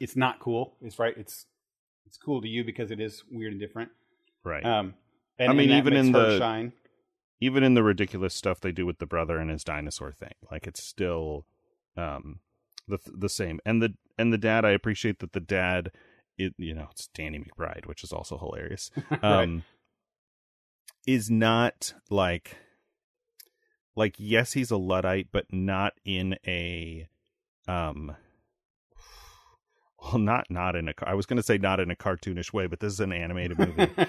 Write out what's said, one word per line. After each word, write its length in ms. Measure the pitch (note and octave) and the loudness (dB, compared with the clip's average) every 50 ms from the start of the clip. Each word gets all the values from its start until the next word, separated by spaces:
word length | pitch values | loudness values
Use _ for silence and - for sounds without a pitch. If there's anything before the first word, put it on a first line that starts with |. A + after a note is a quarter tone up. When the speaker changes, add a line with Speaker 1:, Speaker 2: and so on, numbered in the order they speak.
Speaker 1:
it's 160 | C3 A#2 - | -12 -4 0
not 220 | C3 C3 B2+ - - | 2 2 2 0 -2
cool. 380 | - B2 A#2 A#2 C3 C3 _ _ | -4 -2 -2 -2 -2 -4 _ _
It's 180 | - A2+ - - | -18 -18 -4 0
right. 160 | A#2 A#2 - A2+ | 0 0 0 -2
It's, 260 | G#2 - - - - _ _ _ _ _ _ _ _ _ _ _ _ | -12 -16 -16 -18 -18 _ _ _ _ _ _ _ _ _ _ _ _
it's 100 | _ - | _ -20
cool 240 | - - - D3 C3 | -16 -6 -4 -4 -2
to 80 | A2 A2+ | -2 -4
you 160 | A2 A#2+ A#2 | -4 -4 -4
because 260 | A2+ A2 - A#2+ G2+ | -4 -4 -6 -6 -6
it 80 | A2 G#2+ | -6 -6
is 260 | A2 A2 G#2+ - - _ | -6 -8 -8 -12 -18 _
weird 220 | - A#2 A2 G#2+ G#2 | -12 -10 -8 -8 -8
and 80 | G2 | -8
different. 300 | G2+ G#2 - A2+ A#2 - _ _ _ _ _ _ _ _ _ _ _ | -10 -10 -10 -10 -12 -12 _ _ _ _ _ _ _ _ _ _ _
Speaker 2:
Right. 220 | F2 D#2+ D2 - | -6 -6 -4 -2
Speaker 1:
Um, 300 | A#2 A#2 G#2+ G2+ F#2 F#2 - _ _ _ _ _ _ _ _ | 0 0 0 0 -2 -8 -14 _ _ _ _ _ _ _ _
and, 120 | B2+ B2+ | 4 4
Speaker 2:
I 20 | C3 | 6
mean, 180 | C#3+ C#3+ C3+ | 8 8 8
Speaker 1:
and 20 | C#3+ | 8
that 40 | C#3 C3 C#3+ C#3 | 8 6 6 6
Speaker 2:
even 0 | |
Speaker 1:
makes 140 | C#3 C3 | 6 6
Speaker 2:
in 80 | C3 B2 | 6 8
Speaker 1:
her 180 | B2 A2+ A2 G#2+ | 8 6 6 6
Speaker 2:
the 60 | F#2+ | 4
Speaker 1:
shine. 340 | A#2 A2+ A2+ A2 A2+ A#2+ - _ _ _ _ _ _ _ _ _ _ _ _ _ A#2+ | 2 2 0 -2 -6 -8 -10 _ _ _ _ _ _ _ _ _ _ _ _ _ -2
Speaker 2:
even 200 | C3 C3 C3+ C3+ | 2 4 6 6
in 120 | C3 B2+ | 8 8
the 80 | A#2+ A2 | 8 8
ridiculous 500 | G#2+ G2+ F#2 G#2 F#2 - F#2+ F#2 F#2 - | 6 6 4 2 -2 -2 -4 -4 -4 -4
stuff 260 | - - G2+ F2+ - | -2 -2 -2 -2 -2
they 120 | - F#2+ F2 | -2 -6 -2
do 140 | F2 F2+ | -2 -2
with 140 | F2 E2 - | -2 -2 -4
the 60 | E2+ | -8
brother 300 | D#2 - E2+ E2 D#2 E2+ | -4 -2 -2 0 0 0
and 140 | D#2+ D#2+ D#2+ | -2 -2 -2
his 140 | D#2+ D2+ - | -4 -6 -6
dinosaur 480 | - D#2 D2 D2 D2 - - - C#2 C#2 | -6 -6 -6 -6 -8 -10 -10 -12 -12 -12
thing, 200 | - - - - _ - - | -14 -16 -18 -18 _ -18 -14
like, 160 | D#2 D#2+ - | -14 -12 -12
it's 160 | - - - - | -12 -14 -14 -16
still, 600 | - - - G2 F2 E2+ E2 D#2+ D#2 D2+ C#2+ C#2+ _ _ _ _ _ _ _ _ _ _ - | -16 -6 -4 -2 -2 -2 -2 -4 -6 -6 -8 -10 _ _ _ _ _ _ _ _ _ _ -8
um, 420 | E2+ D#2 C#2+ C#2 - D2 D#2 - _ _ _ _ _ _ _ - - - | -8 -8 -8 -10 -12 -14 -16 -18 _ _ _ _ _ _ _ -20 -10 -8
the, 100 | G2 F#2+ - | -8 -8 -8
the 220 | - - F#2+ F#2+ G2 | -10 -12 -6 -6 -4
same. 320 | - - G#2 F2 D#2+ D#2+ - | -4 -4 -4 -4 -6 -6 -2
And 140 | G#2+ A2+ A2+ A2+ | 0 2 2 2
the, 120 | A2+ G2+ - _ _ _ - | 2 -2 -6 _ _ _ -2
and 120 | A2+ A#2 A2+ | 0 2 2
the 60 | G#2+ | 2
dad, 260 | G2+ A2 A2 A2+ A2 | 2 2 2 4 4
I 40 | G#2 G2 | 4 4
appreciate 480 | G2 - A#2 G#2 - - A2+ G2+ - | 4 2 0 -2 0 -2 -2 -2 -2
that 120 | - F2 - | -6 -8 -8
the 80 | G2 | -8
dad, 520 | E2+ - G2+ F#2 F#2 F2+ F#2 F2+ E2+ E2+ - - - _ _ _ _ _ _ | -4 -2 0 0 2 2 0 0 -2 -4 -10 -14 -20 _ _ _ _ _ _
it, 160 | _ F#2+ F#2 - - | _ -4 -4 -4 -6
you 160 | F2 D#2+ D#2+ | -8 -8 -8
know, 140 | D#2+ D2+ C#2+ | -8 -10 -12
it's 160 | - - - - _ | -14 -16 -16 -16 _
Danny 240 | - D#2 D#2 D#2 D2 | -10 -10 -8 -8 -10
McBride, 480 | C#2+ D2+ - - E2 E2 E2 E2 E2+ | -12 -14 -10 -8 -8 -8 -8 -10 -12
which 180 | E2 D#2+ - - | -14 -14 -14 -12
is 80 | - E2 | -10 -10
also 240 | D#2+ E2 - - | -10 -8 -10 -10
hilarious. 540 | C#2+ - - - - D2+ D#2+ - - - - - - | -10 -8 -10 -10 -8 -8 -10 -10 -10 -12 -10 -10 -10
Speaker 1:
<laughs> 100 | - - | -6 -4
Right. 140 | D3+ - - | -4 0 4
Speaker 2:
Um, 380 | G#2 G#2 F#2+ F#2+ F2+ E2+ E2 E2 - _ _ _ _ _ _ _ _ _ _ _ _ _ _ _ _ _ _ _ _ _ _ _ - - _ _ | 4 4 6 4 2 -2 -6 -8 -12 _ _ _ _ _ _ _ _ _ _ _ _ _ _ _ _ _ _ _ _ _ _ _ -20 -20 _ _
is 240 | - C3 B2 G#2+ G#2 | 2 2 2 2 2
not 640 | A#2 A2 A2+ A2+ A2+ A#2 A#2+ A#2+ - - - - - - _ _ | 2 4 4 4 4 4 4 2 0 -4 -10 -10 -10 -12 _ _
like, 460 | G#2 G2+ F#2+ F2+ F2 E2+ - - - - - _ _ _ _ _ _ _ _ _ _ _ _ _ _ _ - _ _ _ _ _ _ _ _ _ _ | 0 2 2 2 0 -2 -6 -12 -20 -20 -20 _ _ _ _ _ _ _ _ _ _ _ _ _ _ _ -20 _ _ _ _ _ _ _ _ _ _
like, 200 | G#2+ G#2+ G#2+ - - | -2 -2 -2 -2 -6
yes, 340 | G#2 G#2 A2 A2+ A#2+ - - | -4 2 4 4 4 2 0
he's 180 | C#3 C3 A#2 | -2 -2 0
a 60 | A#2 | 0
Luddite, 520 | G2+ F#2 F#2 F#2+ F#2 F#2 F#2+ F#2 G2 F#2 - - | -2 0 0 0 2 2 2 0 0 -2 -2 -4
but 140 | G2+ F#2+ - - | -4 -4 -2 -4
not 420 | F#2 F#2 G2 F#2+ F#2+ G2 G2+ - _ _ | -2 -2 0 0 0 0 -2 -4 _ _
in 320 | G2 G2 F#2 F#2 F#2+ F#2 - - | -6 -4 -2 -2 -2 -4 -4 -4
a, 640 | - F#2 F2 E2+ F2 F2 E2+ E2 D#2+ E2 D#2+ D#2 - _ _ _ _ _ _ _ _ _ _ _ | -4 -4 -4 -4 -6 -6 -8 -8 -10 -10 -12 -14 -16 _ _ _ _ _ _ _ _ _ _ _
um, 480 | - F2+ F2 E2+ D#2 D2 D2 D2+ D2+ D2 - _ _ _ _ _ _ _ _ _ _ _ _ _ _ _ - - - - - - - - - _ _ _ _ _ _ _ _ _ _ _ _ | -6 -4 -2 -2 -4 -4 -8 -10 -12 -12 -16 _ _ _ _ _ _ _ _ _ _ _ _ _ _ _ -20 -20 -20 -20 -20 -20 -20 -20 -20 _ _ _ _ _ _ _ _ _ _ _ _
well, 180 | - - - A#2+ | -8 -2 0 2
not, 280 | G#2+ G2+ A2+ B2+ - - | 2 2 2 0 0 -4
not 240 | F2+ F2+ F2+ F#2 F2 | -4 -2 -2 -2 -2
in 120 | E2+ E2 D#2 | -2 -4 -4
a, 60 | D2+ - - | -6 -6 -4
I 100 | - F#2+ | -2 -2
was 120 | G2 G2 | -2 0
gonna 160 | - B2 A#2+ G#2 | 0 -2 -2 2
say 160 | - A2+ G2+ | 2 2 2
not 220 | G2 F#2+ F#2+ F#2+ | 4 2 2 2
in 100 | F#2 F2 | 0 -2
a 60 | F2 | -2
cartoonish 560 | - - G2+ F#2 F2 - G2+ F#2 F2 E2+ - - | -4 -2 -4 -4 -2 -4 -6 -6 -6 -6 -4 -4
way, 140 | G#2+ F#2+ | -4 -4
but 140 | F2+ E2 E2+ | -4 -4 -4
this 120 | - G#2 G2 | -6 -6 -2
is 80 | G2 | -2
an 120 | G#2+ F#2+ F2+ | -2 -2 -2
animated 460 | F2 E2+ E2 F2+ F2+ F2 F2 F2 E2+ | -4 -4 -4 -4 -4 -4 -4 0 2
movie. 300 | - F3+ - - F#3+ - - - F3+ | 2 2 4 2 2 2 2 0 -2